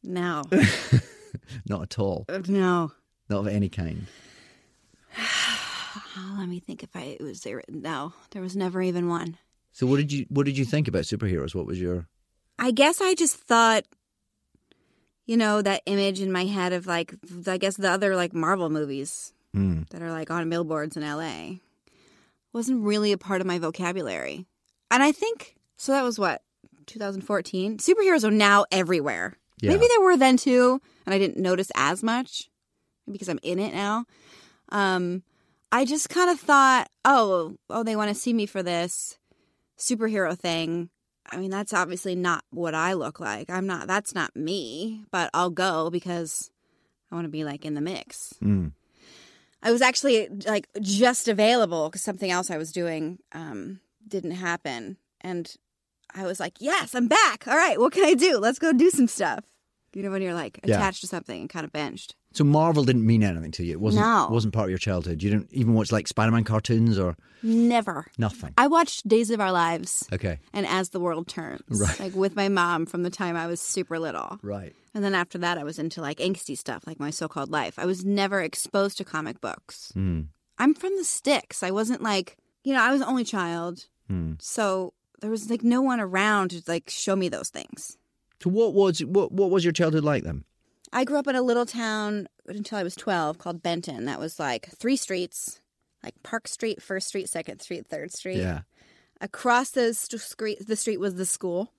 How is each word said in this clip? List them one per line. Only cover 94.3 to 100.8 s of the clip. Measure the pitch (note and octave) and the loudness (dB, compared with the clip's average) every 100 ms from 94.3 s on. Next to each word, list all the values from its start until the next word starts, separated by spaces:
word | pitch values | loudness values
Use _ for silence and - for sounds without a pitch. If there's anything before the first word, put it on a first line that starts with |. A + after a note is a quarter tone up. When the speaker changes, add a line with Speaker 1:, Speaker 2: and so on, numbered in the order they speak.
| - | -6
Speaker 1:
like, | D3 A#2 - - | -4 -4 -8 -6
three | A#3 C4+ | -2 -2
streets, | - F#3+ F3+ - - - _ _ _ _ | -2 -6 -6 -8 -12 -14 _ _ _ _
like, | - _ | -20 _
Park | - A3+ - | -10 -10 -8
Street, | - A3+ - | -6 -6 -6
First | - F#3+ - | -6 -8 -6
Street, | G3+ F#3+ | -6 -6
Second | E3+ D#3+ - | -8 -8 -14
Street, | - E3+ - | -12 -12 -10
Third | D3+ D#3 | -12 -10
Street. | - F#3+ F#3 | -12 -6 -4
Speaker 2:
Yeah. | F#2 D#2+ - _ _ _ _ _ | -4 -6 -10 _ _ _ _ _
Speaker 1:
Across | G3+ - B3 A#3+ C4 | -14 -4 2 2 2
the | - A#3 | 0 0
st-, | A3+ - A3+ | -2 -6 -10
scre-, | - - G#3+ G#3 | -12 -8 -8 -8
the | G#3 | -6
street | G#3+ | -4